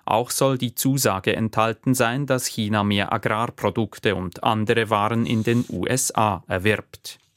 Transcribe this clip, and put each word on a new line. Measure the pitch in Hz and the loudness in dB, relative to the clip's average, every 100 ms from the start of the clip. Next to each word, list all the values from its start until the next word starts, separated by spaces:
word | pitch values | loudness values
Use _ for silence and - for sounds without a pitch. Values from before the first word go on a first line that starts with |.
| - | -2
Auch | 110 120 | 0 0
soll | - 135 131 | 0 0 0
die | 123 | -4
Zusage | - 135 135 120 95 113 98 | -2 0 2 2 0 0 0
enthalten | 110 110 110 110 131 127 | 0 0 0 0 0 2
sein, | 117 127 139 | 2 0 -2
dass | 127 - | -2 -2
China | - 104 107 101 | -4 0 2 2
mehr | 101 98 | 2 0
Agrarprodukte | 110 110 110 120 - 104 113 107 - 113 92 | 0 0 -2 -4 -2 -2 -2 -4 -2 -2 0
und | 92 - | -4 -2
andere | 123 110 107 117 110 | -2 0 0 0 2
Waren | 107 104 117 117 | 2 2 0 0
in | 113 | 0
den | 107 117 - | 2 0 0
U | 90 92 | -4 -2
S | 127 - - | -2 0 2
A | 107 95 - | 2 0 -4
erwirbt. | 95 104 104 - - - - _ | -2 0 0 -2 -18 -18 -18 _